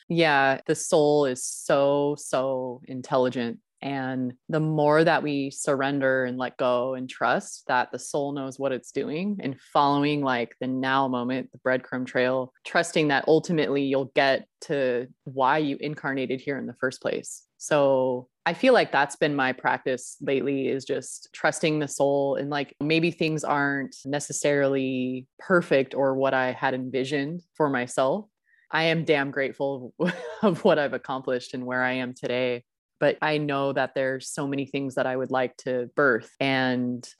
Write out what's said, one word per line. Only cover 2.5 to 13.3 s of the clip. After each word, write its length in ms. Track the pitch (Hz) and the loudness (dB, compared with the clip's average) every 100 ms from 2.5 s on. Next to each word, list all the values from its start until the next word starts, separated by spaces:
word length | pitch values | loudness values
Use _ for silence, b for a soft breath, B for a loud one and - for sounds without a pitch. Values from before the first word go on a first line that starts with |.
| 131 127 123 - | -2 -6 -10 -12
intelligent. 720 | 131 127 135 127 123 117 110 _ _ | -12 -2 2 2 0 -4 -6 _ _
And 540 | 139 139 131 131 127 123 - | -8 -6 -4 -4 -6 -8 -4
the 120 | 160 | -2
more 420 | 156 156 147 151 | 0 2 4 6
that 180 | 165 151 | 6 4
we 280 | 147 143 139 | 2 -2 -4
surrender 760 | - - 135 139 143 135 131 | -6 -2 0 0 0 2 2
and 140 | 127 127 | 0 -2
let 180 | 127 - | -6 -2
go 380 | 131 123 127 | 0 0 0
and 140 | 131 127 | -4 -8
trust 540 | - 120 156 196 - - | -2 0 0 -2 -12 -2
that 220 | 127 117 | 0 0
the 60 | - | -6
soul 340 | - 156 139 | -6 -4 -2
knows 260 | 143 135 131 | -4 -8 -4
what 140 | 135 | -4
it's 200 | 127 - | -4 -6
doing 460 | 143 127 156 196 196 | -6 -6 -4 -4 -4
and 180 | - 131 | -6 -10
following, 640 | - 156 143 143 143 147 | -2 2 4 4 2 0
like, 320 | 135 123 117 - | 0 -2 -2 -6
the 60 | 131 | -6
now 380 | 131 131 135 135 | -4 0 0 0
moment, 420 | 123 120 131 127 | -2 -2 -4 -6
the 60 | - | -6
breadcrumb 480 | 131 127 - 127 127 | -2 -2 -2 -8 -4
trail, 460 | 135 127 131 127 _ | 0 2 0 -4 _
trusting 440 | - 175 170 180 151 | -4 0 0 2 2
that 160 | 135 | 2
ultimately 540 | - | 4